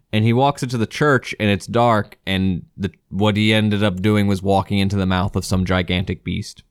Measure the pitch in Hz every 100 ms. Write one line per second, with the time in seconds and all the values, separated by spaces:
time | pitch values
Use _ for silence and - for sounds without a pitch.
0 | _ 107 110 117 139 139 127 123 107 -
1 | 151 127 - - 104 98 - 117 120 107
2 | 101 - - 95 95 87 - - 92 -
3 | - 92 107 104 107 110 107 104 107 90
4 | 101 107 101 95 95 98 95 101 95 98
5 | 95 92 95 95 - 95 92 92 87 90
6 | 90 85 - 87 - - _